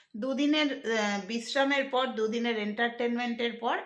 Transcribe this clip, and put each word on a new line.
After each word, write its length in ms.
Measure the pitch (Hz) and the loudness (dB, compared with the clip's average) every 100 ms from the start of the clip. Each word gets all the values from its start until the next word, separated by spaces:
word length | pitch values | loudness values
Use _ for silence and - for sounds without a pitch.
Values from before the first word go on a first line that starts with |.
| _ 214 | _ -6
দুদিনের, 800 | 262 262 294 302 294 269 220 226 | -4 0 2 4 2 0 -2 0
আহ, 220 | 208 202 185 | 2 0 -2
বিশ্রামের 580 | 233 - 277 277 277 | -6 -2 2 4 2
পর, 220 | 269 254 254 | 2 0 0
দুদিনের 520 | 220 220 233 233 214 | 0 0 0 0 0
এন্টারটেনমেন্টের 920 | 208 208 240 233 240 240 240 233 233 | -2 0 -2 0 -2 0 -2 -2 -2
পর 260 | 233 233 359 | -2 -2 -2